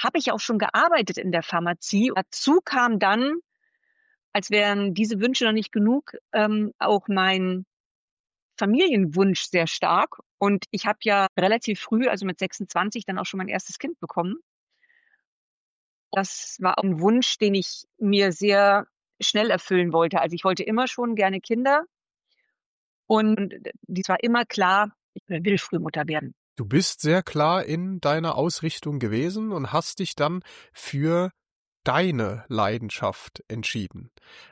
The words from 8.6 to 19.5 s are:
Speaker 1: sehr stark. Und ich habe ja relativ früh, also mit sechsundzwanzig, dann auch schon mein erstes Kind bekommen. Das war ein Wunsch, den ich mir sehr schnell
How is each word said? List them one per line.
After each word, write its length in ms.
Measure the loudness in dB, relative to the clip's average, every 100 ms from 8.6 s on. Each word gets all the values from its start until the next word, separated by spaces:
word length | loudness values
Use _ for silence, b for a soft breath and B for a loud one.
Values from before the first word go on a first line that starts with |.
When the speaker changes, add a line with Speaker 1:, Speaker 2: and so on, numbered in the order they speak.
| 0 2 4 2 2 2 2 0 -2
Speaker 1:
sehr 200 | -2 0
stark. 540 | 0 2 2 0 -6 -18 -2
Und 280 | 0 0 -2
ich 160 | -6 -4
habe 140 | -2
ja 240 | 0 2 2 2
relativ 440 | 2 2 -2 -6
früh, 260 | -2 0 2
also 180 | 0
mit 140 | -4 -4
sechsundzwanzig, 640 | -6 -8 -6 -4 -4 -6
dann 140 | -6 -6
auch 80 | -6
schon 120 | -6
mein 100 | -6
erstes 320 | -6 -8 -10
Kind 180 | -10 -10
bekommen. 380 | -8 -4 -4 -6 _ _ _ _ _ _ _ _ _ _ _ _ _ _ _ _ _
Das 460 | -4 -4 -6 -14 -4
war 180 | -2 0
ein 220 | 0 2
Wunsch, 380 | 4 4 2 2
den 180 | 2 2
ich 300 | -2 -8 -16 -4
mir 320 | 2 4 2
sehr 560 | 2 2 6 6 4 0 _ _ -6
schnell 300 | -2 2 2